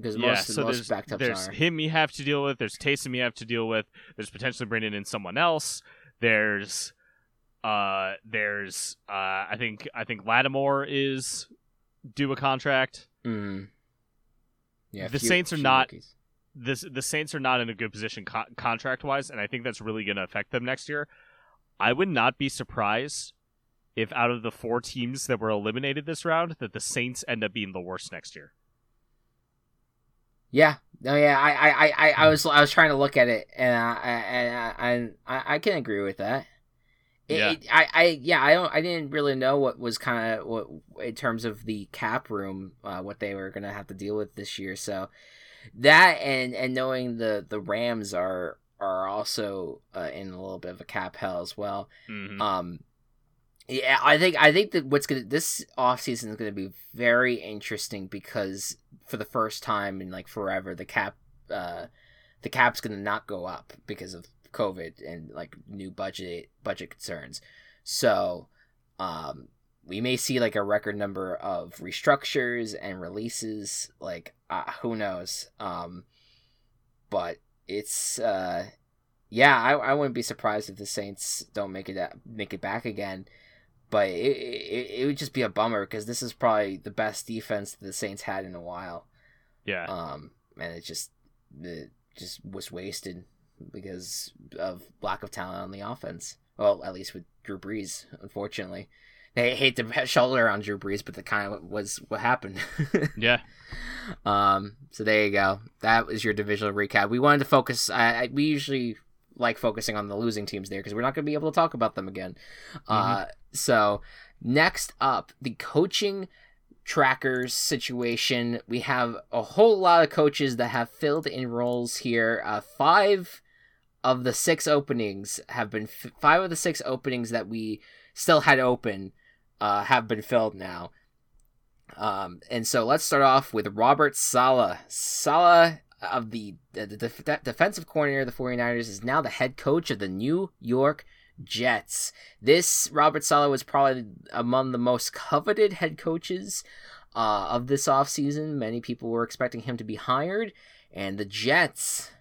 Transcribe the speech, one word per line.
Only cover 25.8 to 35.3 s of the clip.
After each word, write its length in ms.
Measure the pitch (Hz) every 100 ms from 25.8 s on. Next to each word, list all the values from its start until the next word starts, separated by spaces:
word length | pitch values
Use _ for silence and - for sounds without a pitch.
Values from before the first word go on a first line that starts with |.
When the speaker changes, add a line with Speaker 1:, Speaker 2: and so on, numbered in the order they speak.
| 139 139 147
Speaker 2:
this 200 | 160 170
round, 320 | 160 170 156
that 140 | 110
the 80 | 107
Saints 420 | - 127 123 127 -
end 160 | 113 107
up 80 |
being 180 | 107 98
the 80 | 92
worst 320 | 90 90 -
next 240 | 85 - 78
year. 160 | 71 _ _ _ _ _ _ _ _ _ _ _ _ _ _ _ _ _ _ _ _
Speaker 1:
Yeah. 240 | 127 151 147 _ -
No, 140 | 123 147
yeah, 220 | 147 135
I, 120 | 147
I, 180 | 135 151
I, 220 | 135 151 -
I, 140 | 156 143 156
I 20 |
was, 160 | 156 165
I 140 | 147
was 100 | 147
trying 180 | - 156
to 60 | 139
look 200 | 139 143
at 100 | 120
it, 180 | 113 - -
and 180 | 127 120
I, 180 | 117 117
I, 60 | 123
and 460 | 117 101 123 120 120
I, 320 | 113 - 120
and 220 | 123 117 -
I, 160 | -